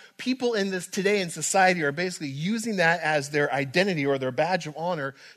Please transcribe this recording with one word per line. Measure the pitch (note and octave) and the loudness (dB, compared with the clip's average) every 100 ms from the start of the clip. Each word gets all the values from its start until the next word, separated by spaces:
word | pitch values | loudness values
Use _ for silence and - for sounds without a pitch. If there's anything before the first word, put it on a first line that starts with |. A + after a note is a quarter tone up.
| - - | -20 -10
people | B3 B3+ A#3+ | -4 -2 0
in | A3 G3 | 0 -2
this | F#3 E3+ | -4 -6
today | - F#3 G3+ | -2 0 0
in | F3 | -2
society | D#3+ D#3 G3 F#3 F3+ | -6 0 4 6 6
are | D3 | 0
basically | C#3+ F#3 F3 C#3+ | -2 -4 -4 -8
using | C3+ E3+ A3+ A3+ G3 | -4 -2 -2 -2 2
that | E3 E3+ | 4 4
as | D#3+ D#3 C#3+ | 2 0 0
their | D3 C#3+ | 0 0
identity | C3+ C#3 E3+ G3+ E3 C#3 | 0 0 2 2 2 0
or | C#3 | 0
their | C3 | 0
badge | B2+ D#3+ F#3 D3+ | 0 0 0 -4
of | D3 | -8
honor | E3+ E3+ C#3 B2+ - | -4 -4 -6 -10 -20